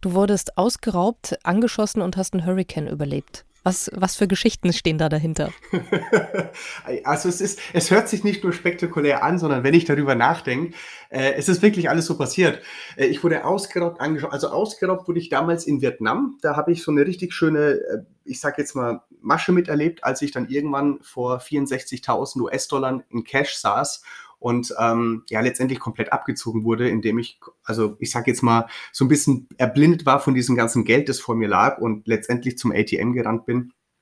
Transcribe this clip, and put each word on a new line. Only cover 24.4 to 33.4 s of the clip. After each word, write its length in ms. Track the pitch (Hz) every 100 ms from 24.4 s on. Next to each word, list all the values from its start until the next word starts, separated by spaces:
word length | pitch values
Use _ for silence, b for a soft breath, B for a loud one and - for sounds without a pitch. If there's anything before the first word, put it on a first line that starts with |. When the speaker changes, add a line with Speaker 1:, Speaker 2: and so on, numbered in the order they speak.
| 120 120 120 -
Speaker 2:
ähm, 440 | 117 113 117 113 -
ja, 120 | 110
letztendlich 380 | 123 127 131 127
komplett 320 | 120 - 110
abgezogen 520 | - - 110 120 110
wurde, 260 | 113 113 123
indem 300 | 113 110 117
ich, 200 | 117 - - -
also 320 | - 110 107 -
ich 100 | 110
sag 180 | 120 113
jetzt 140 | 120
mal, 240 | 120 117 110 B B
so 140 | - 135
ein 40 |
bisschen 380 | 143 - 127 - -
erblindet 500 | 123 139 156 170 139
war 120 | 139
von 140 | 143
diesem 220 | 127 120 120
ganzen 280 | 117 120
Geld, 240 | 104 123 143
das 120 | 123
vor 160 | - 113
mir 120 | 104
lag 300 | 95 123 -
und 300 | 113 107 113
letztendlich 500 | 107 - 120 127 -
zum 140 | 120
A 100 | -
T 160 | 107 -
M 160 | 117
gerannt 320 | 123 110 113